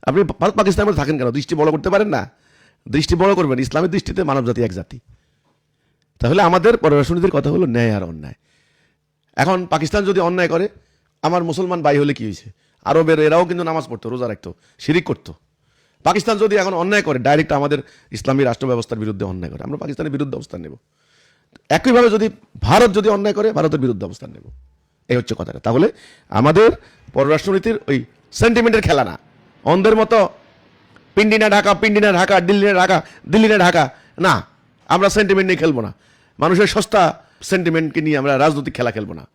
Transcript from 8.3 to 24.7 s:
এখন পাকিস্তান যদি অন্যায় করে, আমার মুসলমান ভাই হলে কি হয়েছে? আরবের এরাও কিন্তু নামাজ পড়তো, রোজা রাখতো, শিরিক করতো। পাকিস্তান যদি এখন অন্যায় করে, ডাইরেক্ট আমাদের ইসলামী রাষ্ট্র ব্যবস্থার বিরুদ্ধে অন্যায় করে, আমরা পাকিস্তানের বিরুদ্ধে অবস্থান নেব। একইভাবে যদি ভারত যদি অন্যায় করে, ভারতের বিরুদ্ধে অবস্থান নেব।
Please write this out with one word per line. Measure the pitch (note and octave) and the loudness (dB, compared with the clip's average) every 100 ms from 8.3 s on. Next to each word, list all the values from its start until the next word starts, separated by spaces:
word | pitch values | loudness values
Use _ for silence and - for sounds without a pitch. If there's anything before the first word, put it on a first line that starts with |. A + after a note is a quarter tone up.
| - _ _ _ _ _ _ _ _ _ - | -18 _ _ _ _ _ _ _ _ _ -4
এখন | - F#3 F3+ | 0 0 -2
পাকিস্তান | D#3+ D#3 G#3 G3 | -4 -2 -2 -2
যদি | F#3+ | 0
অন্যায় | E3+ F3+ F3 | 0 0 -2
করে, | E3 G3+ - _ _ _ _ | -2 -4 -8 _ _ _ _
আমার | D#3 F3 | -4 -2
মুসলমান | E3+ D#3 F#3 F3+ | -4 -4 -4 -2
ভাই | D3 C#3+ | 0 0
হলে | C#3+ | 0
কি | C#3 | -4
হয়েছে? | A2 F#2 - - _ _ | -8 -12 -16 -20 _ _
আরবের | - D#3+ D#3+ D#3+ | -2 0 2 2
এরাও | D3+ D#3+ F3+ | 4 2 0
কিন্তু | F3 | -2
নামাজ | E3 D#3+ B2+ | -4 -6 -8
পড়তো, | A#2 A2+ | -12 -10
রোজা | B2 A#2+ | -8 -8
রাখতো, | G2+ - - _ _ | -10 -14 -18 _ _
শিরিক | - E3 | -2 -2
করতো। | - A#2 - - _ _ _ _ _ _ | -2 -8 -10 -20 _ _ _ _ _ _
পাকিস্তান | - F#3+ G#3 G#3+ | -2 0 -2 0
যদি | G#3+ G#3 | 0 0
এখন | F#3 | 0
অন্যায় | F3+ F3+ G#3 | -2 0 -2
করে, | D#3+ C3 | 0 -2
ডাইরেক্ট | B2 D3 D#3+ | 0 0 0
আমাদের | C#3+ C#3+ D3 - _ _ | -2 -2 -4 -6 _ _
ইসলামী | A#2+ - C3+ | -10 -4 0
রাষ্ট্র | C3+ A#2 C3+ | 0 -2 -4
ব্যবস্থার | B2 A2+ A2+ | -4 -4 -6
বিরুদ্ধে | G#2+ G2+ G2 | -6 -6 -8
অন্যায় | F#2 F2 | -8 -12
করে, | - | -12
আমরা | - C#3+ | -12 -10
পাকিস্তানের | - C#3+ D3+ | -10 -8 -8
বিরুদ্ধে | C3+ C#3+ B2+ | -6 -6 -8
অবস্থান | D3 - | -12 -16
নেব। | D#2 - _ _ _ _ _ _ _ _ _ | -16 -20 _ _ _ _ _ _ _ _ _
একইভাবে | - C4 A#3+ A#3+ | -2 2 4 4
যদি | G#3+ G#3+ - _ - | 2 -2 -6 _ -6
ভারত | - F3+ A#3+ | 2 4 4
যদি | F#3+ G#3 | 4 0
অন্যায় | G3+ G3+ G#3 | 0 0 -2
করে, | G#3+ | -2
ভারতের | G#3 D#3+ C#3+ | 0 -2 0
বিরুদ্ধে | B2+ G#2+ F#2 | -2 -4 -8
অবস্থান | - - | -14 -20
নেব। | - - - _ | -20 -20 -20 _